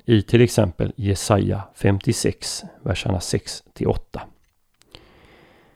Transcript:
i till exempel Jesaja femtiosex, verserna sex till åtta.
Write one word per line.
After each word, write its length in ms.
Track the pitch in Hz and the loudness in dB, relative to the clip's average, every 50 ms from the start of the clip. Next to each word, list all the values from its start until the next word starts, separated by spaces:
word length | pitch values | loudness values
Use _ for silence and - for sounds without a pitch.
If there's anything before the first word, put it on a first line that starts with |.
| - | 0
i 160 | - 117 104 | 2 2 2
till 200 | 98 - - 120 | 4 4 4 4
exempel 520 | 123 117 - - 107 90 - - 110 98 - | 4 6 4 2 0 0 0 -4 -6 -6 -4
Jesaja 680 | - 101 98 98 - - - 110 98 98 98 98 98 98 - _ | -4 -2 -2 -2 -2 0 2 2 2 2 0 -2 -4 -6 -12 _
femtiosex, 880 | - - 101 98 101 - 120 113 - - 104 - - - - - - - - - - | -2 0 2 2 2 0 -2 -2 0 0 -2 -2 -4 -8 -10 -10 -10 -12 -16 -16 -8
verserna 380 | - - 95 - - - 98 92 | -4 -4 -4 -2 -2 -4 -4 -4
sex 440 | - - - - - - - - _ _ - | -4 -4 -4 -4 -4 -6 -14 -16 _ _ -8
till 140 | - - | -4 -2
åtta. 340 | - - - - _ - - - - _ _ _ _ _ _ _ _ _ _ _ _ - - _ _ _ _ _ _ _ _ _ _ _ _ _ _ _ | -2 -2 -2 -4 _ -16 -16 -16 -18 _ _ _ _ _ _ _ _ _ _ _ _ -20 -20 _ _ _ _ _ _ _ _ _ _ _ _ _ _ _